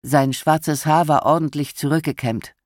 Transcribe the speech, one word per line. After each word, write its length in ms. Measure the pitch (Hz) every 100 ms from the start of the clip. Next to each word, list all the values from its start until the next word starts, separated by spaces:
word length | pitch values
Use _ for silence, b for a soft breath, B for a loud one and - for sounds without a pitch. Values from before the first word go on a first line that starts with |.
Sein 320 | - 143 135
schwarzes 540 | 131 - 156 156 147 156
Haar 200 | 156 160
war 200 | 147 120
ordentlich 480 | 165 156 147 143 -
zurückgekämmt. 800 | 143 160 151 127 123 113 - _